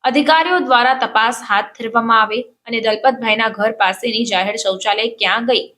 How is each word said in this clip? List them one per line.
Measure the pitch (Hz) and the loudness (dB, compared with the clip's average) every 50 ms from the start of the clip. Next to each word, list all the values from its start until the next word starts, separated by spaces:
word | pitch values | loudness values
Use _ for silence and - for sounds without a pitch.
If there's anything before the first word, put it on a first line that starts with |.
| - | -2
અધિકારીઓ | 254 240 294 285 294 311 320 320 349 370 359 | 0 0 2 2 4 4 2 2 2 0 -2
દ્વારા | 277 254 254 240 240 254 254 254 | 2 2 2 4 4 2 2 0
તપાસ | 262 - - 220 220 233 247 - - - | -2 -2 0 0 0 0 -2 -4 -4 0
હાથ | 208 202 208 - - | 0 0 0 -2 -10
ધરવામાં | - 240 226 226 233 226 233 226 220 | -12 -12 -2 -2 -2 2 4 4 2
આવે | 214 208 214 240 247 - _ _ _ | 2 2 -2 -6 -6 -8 _ _ _
અને | 226 233 226 | -8 -8 -2
દલપતભાઈના | 220 220 214 214 - 262 254 - 226 226 214 220 226 220 214 | -2 -2 -2 2 2 0 0 2 0 0 0 2 0 -2 -2
ઘર | 208 208 226 220 | -2 -2 -2 0
પાસેની | 220 202 185 190 - - 240 233 220 240 - | 0 0 0 0 -2 -6 -4 -2 -2 -2 0
જાહેર | 202 180 190 202 208 220 - | 0 0 0 -2 -4 -4 -2
શૌચાલય | 196 190 190 - 220 202 214 220 226 226 - | -4 -4 -2 -2 -2 -2 0 -2 -4 -4 -2
ક્યાં | 208 185 196 226 233 240 | 0 0 0 0 0 0
ગઈ | 254 202 - - _ | 0 -2 -2 -6 _